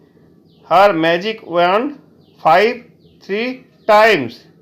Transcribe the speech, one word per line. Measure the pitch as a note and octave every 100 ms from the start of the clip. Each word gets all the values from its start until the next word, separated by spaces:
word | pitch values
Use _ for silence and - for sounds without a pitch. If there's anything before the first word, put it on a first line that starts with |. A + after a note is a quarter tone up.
| _ _ _ _ _ _ -
her | E3+ G#3
magic | E3 D#3+ F3 G#3 G#3+
wand | - E3+ F3 G3+ C#4 - _ _ _ _
five, | D#3 F3 A3 B3 - _ _ _
three | - G3+ B3 B3+ _ _ -
times. | G#3 A3 F#3 A#2+ - _ _